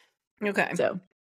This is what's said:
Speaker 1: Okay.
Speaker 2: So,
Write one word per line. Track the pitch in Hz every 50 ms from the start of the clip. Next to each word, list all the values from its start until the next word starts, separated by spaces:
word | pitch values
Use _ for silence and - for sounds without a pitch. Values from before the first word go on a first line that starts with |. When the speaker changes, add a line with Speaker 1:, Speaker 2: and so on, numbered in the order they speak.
| _ _ _ _ _ _ _ - 208
Speaker 1:
Okay. | 202 196 208 - - -
Speaker 2:
So, | 175 - - - 185 - _ _ _ _ _ _